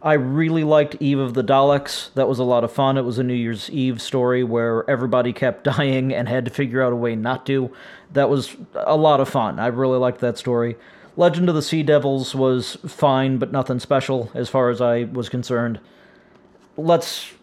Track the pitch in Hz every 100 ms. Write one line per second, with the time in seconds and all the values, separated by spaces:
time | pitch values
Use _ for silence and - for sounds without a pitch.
0 | 156 151 127 147 160 165 151 156 147 -
1 | 143 139 131 127 113 135 139 143 143 -
2 | - 139 135 127 123 120 117 - 135 135
3 | 123 120 123 123 117 107 - 147 131 117
4 | - 131 123 127 123 117 117 113 - 131
5 | 123 127 123 - 131 - 143 131 139 131
6 | 131 90 120 127 120 - 139 127 127 120
7 | 117 110 117 131 - 135 123 - - -
8 | - 139 135 139 - - 214 - - 156
9 | 156 139 135 135 107 - 117 120 131 127
10 | 127 123 120 113 127 120 117 113 - -
11 | - - 175 165 180 156 143 160 151 147
12 | 139 135 127 135 131 127 - - 156 -
13 | 143 131 135 127 131 113 120 127 - 135
14 | - 131 113 - 120 135 123 120 120 117
15 | 120 127 113 127 120 120 117 110 - _
16 | - _ _ _ _ _ _ - 160 165
17 | - - - -